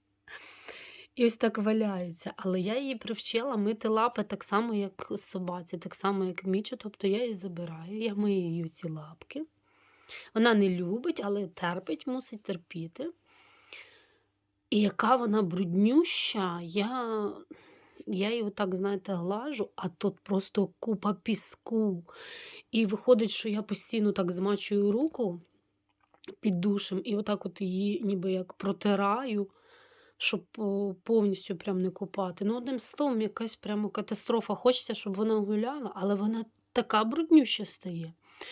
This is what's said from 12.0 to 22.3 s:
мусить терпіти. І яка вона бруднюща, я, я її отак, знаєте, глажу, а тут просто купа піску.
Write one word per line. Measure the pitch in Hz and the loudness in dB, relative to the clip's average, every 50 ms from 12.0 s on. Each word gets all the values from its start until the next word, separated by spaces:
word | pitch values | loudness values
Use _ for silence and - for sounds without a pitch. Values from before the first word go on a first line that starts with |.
| - | -4
мусить | 269 254 262 - - 233 208 | -6 -6 -6 -6 -10 -14 -10
терпіти. | - - 190 170 - - - 165 165 165 - - 285 339 - _ _ _ _ - - - - _ _ - - - - - - - _ _ _ _ _ _ _ _ _ _ _ _ _ _ | -8 -6 -6 -6 -8 -12 -10 -10 -10 -10 -10 -10 -10 -10 -10 _ _ _ _ -20 -20 -20 -20 _ _ -20 -20 -18 -18 -20 -20 -20 _ _ _ _ _ _ _ _ _ _ _ _ _ _
І | 226 208 | 2 4
яка | 208 190 - - 226 220 262 | 4 4 2 2 4 6 6
вона | 247 240 214 208 220 | 6 4 4 4 4
бруднюща, | 202 165 175 185 196 170 175 196 208 226 262 320 339 - - - - - - 208 185 180 170 175 | 4 2 2 0 0 2 4 6 6 8 8 6 6 4 0 -2 -4 -2 -2 0 0 0 -2 -4
я, | 175 165 170 208 202 233 262 254 240 226 220 214 208 196 - - - - - - - - - - - _ _ - - | -6 -4 -2 -2 0 0 -2 -4 -4 -2 -2 -2 -2 -2 -4 -8 -14 -18 -20 -20 -20 -20 -20 -20 -20 _ _ -12 -6
я | - 208 185 196 214 | -4 -2 0 0 0
її | 233 240 | 0 0
отак, | 214 208 196 - 208 185 190 | -2 -2 -2 -2 -2 0 0
знаєте, | 180 196 202 202 190 - 202 190 | 0 0 -2 -2 -2 -4 -4 -4
глажу, | 175 170 180 202 220 262 302 277 214 196 - _ | -2 -2 -2 -2 -2 -4 -4 -4 -4 -4 -6 _
а | - - 170 | -6 -6 -6
тут | - - - 196 - - | -4 -2 -2 -2 -2 -4
просто | - - 196 196 190 - - 208 185 - - _ | -2 0 0 0 0 0 0 0 0 0 -2 _
купа | - 226 208 - - 208 202 | -4 -2 -2 0 0 -2 -2
піску. | - - 226 208 - - - - - - - 226 220 214 202 180 170 170 - - - - - | -2 -2 -2 -2 -2 -4 -6 -10 -12 -8 -2 0 2 2 2 0 -2 -6 -12 -18 -18 -18 -16